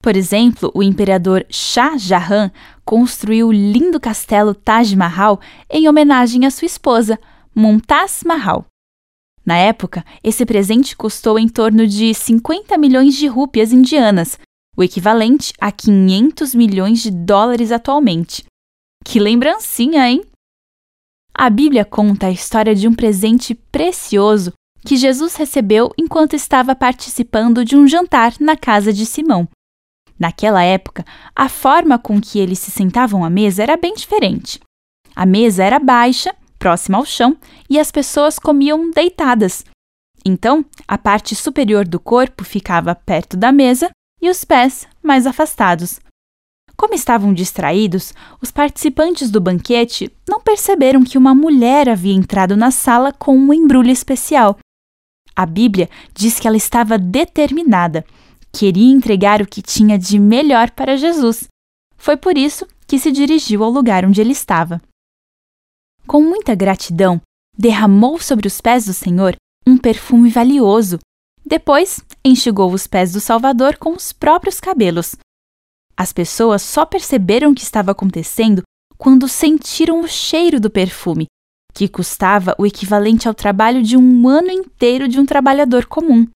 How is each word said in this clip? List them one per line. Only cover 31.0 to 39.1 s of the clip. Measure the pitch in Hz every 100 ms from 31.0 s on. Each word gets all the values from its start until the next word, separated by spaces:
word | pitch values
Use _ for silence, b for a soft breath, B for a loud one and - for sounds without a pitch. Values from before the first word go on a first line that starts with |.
| 165 B B
a | - 262
forma | - 262 311 339 240
com | - 208
que | - 208
eles | 190 185
se | -
sentavam | - 185 233 247 202
à | 165
mesa | 180 214 190
era | 233 330
bem | 339
diferente. | 440 - 427 220 - - - _ _ _ _ _
A | - 185
mesa | 196 233 185
era | 190 269
baixa, | 269 247 240 254 370 - _ _
próxima | 185 170 - 190
ao |
chão, | 294 - 247 320 b b b
e | 285
as | 302
pessoas | 302 277 - 294 302
comiam | - 285 277 311 330
deitadas. | 320 349